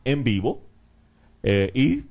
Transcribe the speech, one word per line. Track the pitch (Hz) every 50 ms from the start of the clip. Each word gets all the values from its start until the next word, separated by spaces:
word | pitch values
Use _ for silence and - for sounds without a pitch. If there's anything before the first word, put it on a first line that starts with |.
| _
en | 131 143 147 131
vivo. | 117 104 98 101 143 - - - - _ _ _ _ _ _ _ _ _ _ _ _ _ _ -
Eh, | - 101 98 98 - -
y | 127 135 - 269 294 - -